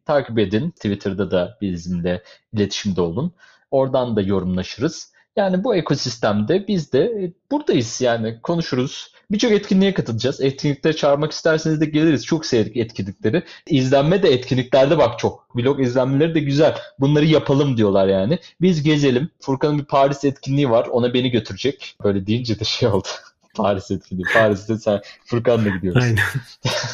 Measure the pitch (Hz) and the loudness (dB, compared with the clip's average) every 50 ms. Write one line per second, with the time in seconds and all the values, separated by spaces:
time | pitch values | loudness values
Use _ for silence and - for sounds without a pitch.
0 | _ - 151 143 127 - 110 113 104 92 107 110 147 170 - - - 104 98 98 | _ 0 0 0 0 0 0 0 0 2 0 -2 -2 -4 -6 -6 -4 -4 -4 -4
1 | - 101 95 98 101 85 101 90 87 - - _ 101 95 90 85 82 90 90 87 | -4 -4 -4 -2 -2 0 0 0 -2 -2 -6 _ -6 -4 -4 -6 -6 -6 -6 -4
2 | 85 90 90 87 - - - _ _ _ - 104 101 98 - - - 104 90 92 | -2 -4 -4 -4 -8 -14 -20 _ _ _ -2 -2 -2 -2 -4 -4 -4 -4 -2 0
3 | 87 82 85 113 160 180 - _ - - _ _ _ _ 139 135 131 131 131 131 | -2 -2 -2 -4 -6 -6 -8 _ -20 -20 _ _ _ _ 0 0 0 0 0 -2
4 | 123 123 110 104 95 95 101 95 90 92 90 90 92 - - - 127 170 - - | -2 0 0 -2 0 0 0 -2 -2 -2 -2 -4 -6 -8 -6 -4 -4 -4 -4 -8
5 | - - _ _ _ _ _ 220 196 190 185 185 208 262 214 175 156 - 147 - | -16 -20 _ _ _ _ _ -2 0 0 0 0 0 0 0 0 0 -2 -2 -2
6 | - 123 - - - 110 104 104 107 117 165 202 202 - 208 175 151 - - 131 | -4 -6 -6 -2 -2 0 0 0 0 0 0 0 0 -2 -2 -4 -2 0 0 0
7 | 185 240 226 202 185 170 - _ _ - 277 294 - - 220 143 117 113 - - | 0 0 -2 -4 -6 -8 -10 _ _ -4 -4 -2 0 0 0 0 0 -2 -4 -2
8 | 123 120 117 117 110 113 117 117 - - 175 170 160 - 135 123 127 147 - - | 0 0 0 0 -2 -4 -6 -6 -4 -4 -2 -2 -2 -2 -2 -2 -2 -4 -8 -12
9 | - - _ _ _ - 202 208 254 233 208 202 202 - 202 190 196 196 185 - | -16 -20 _ _ _ -6 -2 0 2 2 2 2 2 2 2 4 4 2 2 -2
10 | 123 120 113 110 123 131 - - 135 139 135 - - 147 139 - - 160 156 - | -4 -4 -4 -2 -2 -4 -2 0 -2 -2 -2 -2 -2 -4 -2 0 0 -2 0 2
11 | - 143 143 143 151 151 - - - 165 156 156 156 160 156 151 160 151 147 151 | 2 2 2 2 0 -4 -4 -2 0 0 0 2 0 -2 0 0 0 0 2 2
12 | 156 165 147 123 - - 165 160 160 - 127 113 104 85 - 120 113 117 - - | 4 4 2 2 0 -2 -4 -4 0 0 2 2 2 0 -2 -4 -4 -4 -6 -8
13 | 92 101 - - - 110 127 175 - - - - _ - 156 131 131 131 139 139 | -8 -8 -8 -4 -2 0 0 0 -2 -6 -12 -18 _ 0 0 2 4 4 4 4
14 | 147 156 190 196 185 160 131 120 - - 131 127 120 - - 135 135 143 170 151 | 4 4 2 4 4 4 4 2 0 -2 -2 -2 0 2 4 4 4 4 4 4
15 | 131 117 - - - 101 - - _ _ - 120 120 135 143 131 135 123 120 131 | 2 2 0 -2 -4 -4 -4 -8 _ _ -6 -2 0 0 0 0 0 0 0 0
16 | 123 135 135 139 160 165 160 156 143 139 139 147 160 139 - - - - _ - | 0 2 2 2 2 2 0 0 -2 0 2 2 2 2 2 -2 -8 -14 _ -2
17 | 135 143 147 147 151 160 151 139 - - 139 139 147 139 127 110 107 98 95 98 | 0 2 2 4 4 4 4 2 2 2 2 2 2 2 2 2 2 2 4 4
18 | 98 95 98 95 95 120 175 185 - - _ - 170 190 180 156 139 156 151 147 | 4 2 2 2 0 0 -2 -4 -6 -12 _ 0 0 2 2 2 2 2 2 4
19 | 143 135 123 123 156 - - _ - 143 135 131 160 151 151 147 139 - 151 139 | 4 2 2 2 0 -4 -8 _ -4 -4 -2 0 0 0 0 -2 -2 0 2 4
20 | 135 143 143 - - 143 135 - - 135 135 143 143 127 113 120 123 - - 120 | 4 2 2 0 -2 -2 -2 -4 -4 -2 0 2 4 4 4 2 2 2 0 0
21 | 120 123 123 127 123 127 120 113 - - 98 - - 135 139 - - - - - | 0 2 2 0 0 2 0 -2 -2 -4 -6 -4 -4 -4 -4 -4 -10 -20 -10 -4
22 | - 104 98 101 95 104 110 127 120 117 104 - 107 - - - 127 110 107 95 | -2 0 0 0 0 -2 -2 -2 -2 -4 -4 -4 -4 -4 -2 0 0 0 0 -2
23 | - - - - - - _ _ _ _ - - 107 101 101 95 - - 98 87 | -4 -6 -10 -14 -16 -20 _ _ _ _ -6 -2 0 0 0 -2 -4 -6 -6 -8
24 | - - 98 92 90 - - 113 110 107 101 98 - 107 110 107 - 107 101 101 | -6 -8 -8 -6 -4 0 2 2 2 2 0 -2 -4 -6 -6 -2 -2 -2 -2 -2
25 | - - - _ _ - 120 117 117 127 120 113 107 104 92 87 98 92 87 127 | -4 -10 -20 _ _ -6 -6 -2 0 2 2 2 2 0 -2 -2 -2 0 0 2
26 | 123 120 113 98 98 - - 131 - - - - - - - - - - | 2 2 2 0 -2 -2 -6 -8 -10 -12 -12 -8 -6 -4 -4 -4 -6 -8